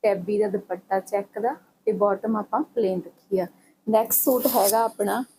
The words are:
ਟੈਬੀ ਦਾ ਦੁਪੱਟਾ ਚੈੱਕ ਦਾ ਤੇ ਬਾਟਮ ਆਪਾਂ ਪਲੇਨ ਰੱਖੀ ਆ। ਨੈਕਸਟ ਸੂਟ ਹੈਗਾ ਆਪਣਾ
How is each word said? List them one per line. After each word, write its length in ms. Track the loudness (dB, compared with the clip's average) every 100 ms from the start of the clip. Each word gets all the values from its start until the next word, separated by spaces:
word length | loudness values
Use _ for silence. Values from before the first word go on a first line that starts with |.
ਟੈਬੀ 340 | 0 0 -2 0
ਦਾ 100 | 0
ਦੁਪੱਟਾ 500 | -2 -6 -10 _ -4
ਚੈੱਕ 380 | -2 -6 -4 -4
ਦਾ 160 | -4 -4 _ _ -4
ਤੇ 60 |
ਬਾਟਮ 440 | 2 2 2 -2 -4
ਆਪਾਂ 240 | -2 -4 -2
ਪਲੇਨ 260 | -2 0 -2 -6
ਰੱਖੀ 320 | _ _ -2
ਆ। 80 | -2 _ _ _ 0
ਨੈਕਸਟ 380 | 2 2 0
ਸੂਟ 220 | 2 2 2
ਹੈਗਾ 360 | 2 2 2
ਆਪਣਾ 380 | 0 -2 -2 -2 -6